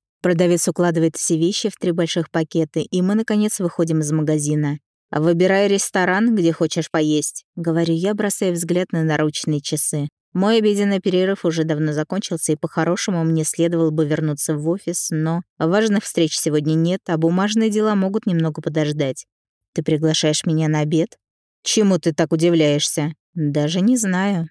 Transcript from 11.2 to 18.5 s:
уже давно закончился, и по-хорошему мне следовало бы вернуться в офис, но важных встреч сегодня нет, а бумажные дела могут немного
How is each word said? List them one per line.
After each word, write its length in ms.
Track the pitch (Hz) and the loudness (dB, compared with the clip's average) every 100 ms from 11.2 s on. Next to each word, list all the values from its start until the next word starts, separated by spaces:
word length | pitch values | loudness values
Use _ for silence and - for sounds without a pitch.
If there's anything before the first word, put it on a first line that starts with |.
| 185 196 | 2 0
уже 200 | 175 165 | -2 0
давно 280 | 160 151 156 | 0 0 0
закончился, 600 | 151 156 185 - 165 - | -2 -4 -4 -4 -4 -2
и 40 | 151 | -2
по-хорошему 680 | 165 - 160 175 - 175 | -2 -2 0 0 -2 0
мне 200 | 165 160 | 0 0
следовало 460 | 156 - 170 170 160 | -2 0 0 2 0
бы 160 | 156 151 | 0 0
вернуться 500 | 151 156 147 - 151 | 0 -2 -2 -4 -2
в 100 | 151 | -2
офис, 400 | 190 - 175 - | -2 -4 -6 -4
но 320 | 156 160 165 - - | -2 -2 -2 -6 -4
важных 460 | 160 196 220 202 | 0 2 2 0
встреч 340 | - - 165 - | -2 0 0 0
сегодня 360 | - 151 151 | -2 0 2
нет, 260 | 160 165 190 - | 2 0 -2 -2
а 100 | 160 | 0
бумажные 500 | 165 180 202 214 220 | 2 2 0 2 0
дела 260 | 214 214 | 2 2
могут 300 | 208 190 208 | 2 0 -2
немного 380 | 214 170 160 | 0 0 0